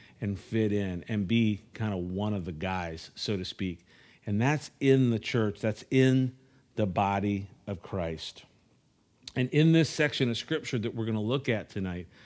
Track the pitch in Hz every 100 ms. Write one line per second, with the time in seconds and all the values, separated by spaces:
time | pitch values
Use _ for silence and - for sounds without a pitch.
0 | - _ 104 98 - 113 107 104 98 90
1 | - 107 92 113 110 101 - - 110 95
2 | 90 92 104 101 87 76 92 92 85 80
3 | - - - 101 92 - 95 82 _ -
4 | - _ - 104 127 151 - _ 135 135
5 | 123 113 - 123 107 - 113 107 - 135
6 | 131 131 127 - _ _ _ - 104 92
7 | 98 98 101 101 98 - - 92 - 98
8 | 85 80 - - - _ _ _ _ _
9 | _ _ - - 127 147 160 160 147 -
10 | 147 - 123 113 - 160 - 123 113 117
11 | 110 110 107 135 131 110 80 104 95 87
12 | 87 -